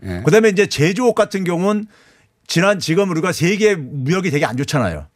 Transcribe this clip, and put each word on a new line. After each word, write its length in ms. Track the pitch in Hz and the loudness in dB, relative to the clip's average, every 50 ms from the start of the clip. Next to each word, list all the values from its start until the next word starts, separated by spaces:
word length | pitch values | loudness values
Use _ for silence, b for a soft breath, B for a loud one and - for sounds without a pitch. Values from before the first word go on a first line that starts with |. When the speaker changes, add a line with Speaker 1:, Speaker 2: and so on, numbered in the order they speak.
| - | -10
Speaker 1:
예. 180 | 95 90 87 113 | -10 -8 -4 0
Speaker 2:
그다음에 240 | 151 180 220 220 220 | 4 4 4 4 4
이제 180 | 196 196 202 | 2 2 0
제조업 480 | - - - 151 - 202 226 254 233 226 | 0 0 0 0 0 0 0 0 0 2
같은 300 | - 208 202 - 196 185 | 0 0 -2 -2 -6 -4
경우는 420 | 175 170 165 185 202 214 208 214 - b b b b b b b b b _ _ - | -2 -2 -2 0 0 0 -2 -4 -8 b b b b b b b b b _ _ -4
지난 320 | - 165 185 202 208 175 | 0 2 4 4 2 0
지금 300 | - 156 160 190 202 185 | 0 0 0 2 2 0
우리가 200 | 165 160 170 180 | 0 -2 -2 -2
세계 440 | - - 151 175 208 196 214 208 196 | -2 0 0 0 2 4 2 2 2
무역이 540 | 165 135 123 147 139 127 139 180 190 185 175 | 0 -4 -8 -6 -4 -2 -2 -2 0 0 -2
되게 120 | - 147 151 | -2 0 -2
안 120 | - 247 | -2 -2
좋잖아요. 500 | 131 143 - - 139 113 90 80 73 76 - _ | -4 -4 -2 -2 -2 -2 -2 -4 -8 -12 -16 _